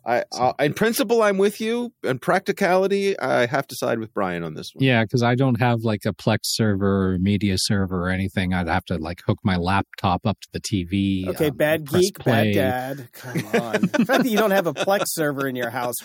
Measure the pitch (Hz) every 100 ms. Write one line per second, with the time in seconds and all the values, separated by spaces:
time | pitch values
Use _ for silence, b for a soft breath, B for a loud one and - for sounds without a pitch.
0 | - 120 - - 123 - 147 - 220 226
1 | 220 233 208 190 202 - 220 233 240 -
2 | 101 127 - 180 - 185 190 185 190 196
3 | 196 - 131 131 120 139 - 131 123 120
4 | 110 - 95 85 82 78 - - 131 120
5 | 110 127 120 123 135 117 123 117 113 104
6 | 107 90 - 107 - - 110 98 98 98
7 | 92 90 95 104 101 95 - 104 95 92
8 | 90 92 95 - 90 90 85 90 - 87
9 | 80 87 - 101 98 90 85 98 - -
10 | 101 87 110 92 - - - 104 85 98
11 | 98 95 92 - 156 120 151 160 147 180
12 | 190 - - 113 110 101 127 127 131 139
13 | 120 - 127 147 - 233 117 107 175 294
14 | 214 262 254 208 214 196 170 143 190 196
15 | - - 147 139 135 123 120 127 123 123